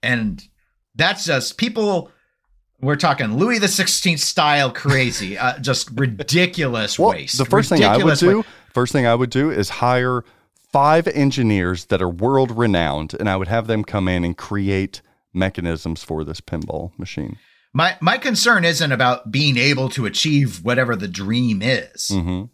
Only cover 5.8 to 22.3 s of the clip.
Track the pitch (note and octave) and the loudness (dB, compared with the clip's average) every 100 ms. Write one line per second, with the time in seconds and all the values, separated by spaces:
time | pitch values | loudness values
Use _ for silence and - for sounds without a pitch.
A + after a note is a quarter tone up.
5.8 | - A#2 C3+ G2+ - D#3 F3+ F3+ C#3+ A#2 | -4 -2 -2 -2 -2 0 0 0 -4 -2
6.8 | G#2 - E3+ E2+ C#2+ B2 C3+ G3 - E3+ | -4 2 2 0 -6 -4 0 2 2 4
7.8 | G2+ A2 F3 D3 F3 G3+ A3 - _ - | 4 4 4 4 4 4 0 -12 _ -2
8.8 | B2 D3 A#2+ A#2 B2+ B2+ D3+ G2+ G2 - | 0 2 2 2 0 0 0 0 -2 0
9.8 | B2 B2+ B2+ B2 - _ _ _ _ C#3+ | 0 2 0 -2 -6 _ _ _ _ 2
10.8 | C#3+ D#3+ E3 - C#3 C3 A#2 G#2 F2+ F#2 | 4 4 2 2 2 2 2 2 2 -2
11.8 | - G2 F2+ F2 A2 C3+ C3 A2+ A#2 F#2 | -2 0 0 0 0 2 2 2 2 2
12.8 | D#2+ D2 D#2 - G#2 F#2+ F#2 A#2 A2 A2 | 2 -2 -6 -4 -2 -2 0 -2 0 -2
13.8 | G#2 G#2+ F#2 F2+ F2 E2+ - G2+ G2 G2 | -2 -2 0 0 -2 -4 -6 -4 0 0
14.8 | F#2+ - _ _ _ F2+ F#2+ F#2+ E2+ E2 | -2 -8 _ _ _ -2 -2 -2 -6 -4
15.8 | E2 D#2+ - D#2+ D2+ D#2 - E2+ - D#2 | -6 -8 -6 -8 -6 -10 -10 -10 -8 -8
16.8 | F2 - F#2 - C#2+ - _ _ _ B2+ | -10 -12 -12 -10 -10 -12 _ _ _ 0
17.8 | F3 F3 D#3+ B3+ C4+ G#3+ A#3+ A3 E3+ D3+ | 0 0 0 0 -2 0 4 4 4 0
18.8 | D#3 B2+ B2+ B2 - C3 D3 B2 C3+ C#3+ | 0 2 2 0 -2 0 2 2 2 2
19.8 | C3 - A2 - - D3 C3+ F2+ E2+ B2 | -2 -2 -4 -2 0 2 2 -2 -2 0
20.8 | B2 A2+ G2 F2+ G2 A#2 B2 G#2 A2 B2 | 0 -2 -6 -6 -2 0 0 0 0 -2
21.8 | - - - G2+ F2 | -4 -8 -4 -2 -2